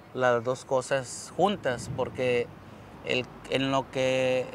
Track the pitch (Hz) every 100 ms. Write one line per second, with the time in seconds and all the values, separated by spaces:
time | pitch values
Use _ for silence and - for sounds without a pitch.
0 | - 127 127 120 117 127 - 131 123 139
1 | 123 - - - 185 202 143 120 - -
2 | 120 117 127 120 117 - - - - -
3 | - 127 123 - - 131 135 135 127 135
4 | 131 131 127 127 123